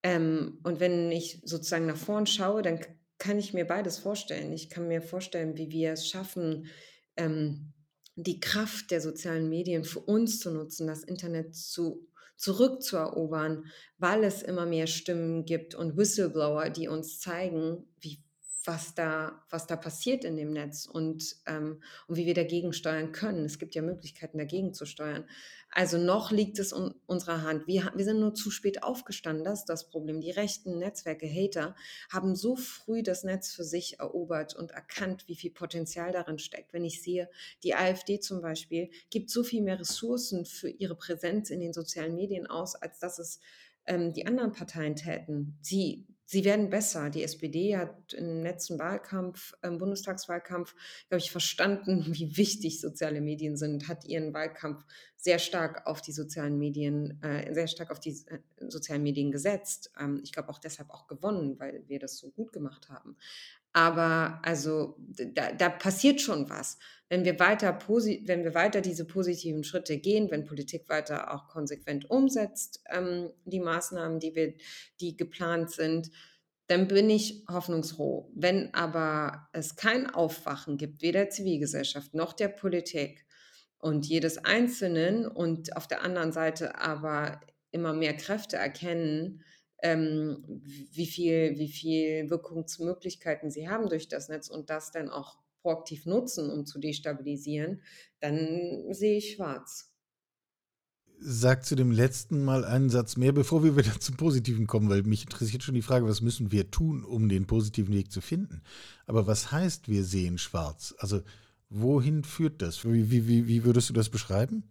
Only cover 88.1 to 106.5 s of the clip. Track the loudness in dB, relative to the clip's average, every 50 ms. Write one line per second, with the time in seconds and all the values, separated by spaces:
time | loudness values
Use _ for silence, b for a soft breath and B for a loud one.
88.1 | 0 -2 -2 -4 -4 -4 -2 -4 -4 -2 -2 -2 -4 -4 -4 -2 -2 0 0 0
89.1 | 0 0 -2 -4 -8 B B B B B B B B _ 2 2 4 4 4 2
90.1 | 2 0 0 0 -2 -6 -8 -12 -12 -12 -12 -16 -16 -16 -16 -14 -6 -4 -4 -4
91.1 | -2 0 2 4 4 6 4 4 2 0 -2 -4 -4 -6 -2 0 2 2 2 2
92.1 | 0 0 0 0 -2 -2 -2 -6 -6 -6 -6 -6 -6 -4 -4 -2 -2 -2 -4 -6
93.1 | -10 -6 -2 -4 -2 -2 -2 -6 -6 -6 -6 -4 -2 -2 0 0 0 -2 -2 -4
94.1 | -8 -8 -6 -6 -10 -10 -10 -10 -12 -12 -6 -6 -6 -6 -6 -6 -8 -6 -6 -6
95.1 | -8 -8 -10 -12 -18 _ _ _ _ _ _ 0 0 0 -2 -10 -12 -8 -4 2
96.1 | 2 2 2 0 -4 -4 -4 -2 -2 -4 -6 -6 -8 -6 -4 -4 -4 -4 -4 -6
97.1 | -6 -4 -4 -6 -6 -4 -4 -4 -2 -2 -2 -2 -4 -8 B B B B B B
98.1 | B _ -2 0 0 2 0 0 0 -2 -2 -2 -4 -6 -6 -8 -4 2 4 4
99.1 | 4 4 2 -2 -6 -6 -4 -4 -4 -6 -8 -12 -14 -14 -16 _ _ _ _ _
100.1 | _ _ _ _ _ _ _ _ _ _ _ _ _ _ _ _ _ _ _ _
101.1 | _ -14 -6 -4 0 4 6 6 6 4 2 0 4 4 6 6 8 8 6 6
102.1 | 4 0 -4 -2 0 2 4 4 4 4 2 4 4 4 6 6 6 4 4 2
103.1 | 2 4 6 6 8 6 4 6 6 8 8 8 8 8 6 6 4 0 -2 -4
104.1 | -2 2 4 4 4 4 4 4 2 2 2 4 4 6 6 8 6 6 6 6
105.1 | 4 2 2 -4 -4 -2 -2 -2 -2 -2 -2 0 0 0 2 4 4 4 6 4
106.1 | 2 4 2 2 2 2 0 4